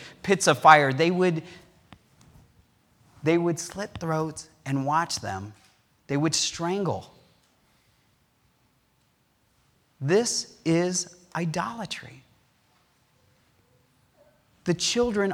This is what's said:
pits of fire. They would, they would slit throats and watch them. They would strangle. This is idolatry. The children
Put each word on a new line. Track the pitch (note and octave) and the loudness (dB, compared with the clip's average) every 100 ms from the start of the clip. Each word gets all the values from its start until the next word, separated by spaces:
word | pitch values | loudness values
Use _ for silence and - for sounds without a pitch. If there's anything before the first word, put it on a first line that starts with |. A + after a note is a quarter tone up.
| - - | -20 -10
pits | - F#3+ F3 | -2 2 2
of | D3 | 6
fire. | D#3+ D3+ C#3 | 8 8 8
They | C3 E3 | 2 2
would, | F#3 F#3 D#3+ - - - _ _ - _ _ - - _ _ _ _ _ _ _ - | 2 2 0 -6 -20 -20 _ _ -20 _ _ -20 -20 _ _ _ _ _ _ _ -6
they | D3 E3+ | 0 0
would | E3+ E3 | 0 -4
slit | - F#3+ G#3 - | -8 -10 -12 -8
throats | E3 D#3 D#3 D3+ - _ C3+ | -4 -4 -4 -8 -18 _ -6
and | C3+ C3+ | -4 0
watch | D#3 E3+ - | -2 -2 -6
them. | G#2 F#2+ G#2 - _ _ _ _ - | -8 -10 -12 -18 _ _ _ _ -4
They | C#3+ | -2
would | D#3 - | 0 -2
strangle. | - - E3+ G3 F3 G2 - - _ _ _ _ _ _ _ _ _ _ _ _ _ _ _ _ _ _ _ _ _ _ _ _ _ _ _ - | -6 -6 -6 -4 -4 -6 -10 -20 _ _ _ _ _ _ _ _ _ _ _ _ _ _ _ _ _ _ _ _ _ _ _ _ _ _ _ -8
This | C#3 G3+ A#3 - - - D#3 | 2 2 2 -4 -8 -6 0
is | E3 F3+ F3+ - - _ D#3+ | 2 2 -2 -6 -14 _ -6
idolatry. | E3+ E3+ A3 A#3 G3+ - A#2 C3 _ _ _ _ _ _ _ _ _ _ _ _ _ _ _ _ _ _ _ _ _ _ _ _ F3+ | -4 -4 -6 -8 -10 -12 -14 -20 _ _ _ _ _ _ _ _ _ _ _ _ _ _ _ _ _ _ _ _ _ _ _ _ -4
The | |
children | E3+ - A#3+ A#3+ G#3 G3 | -2 -2 0 0 0 -2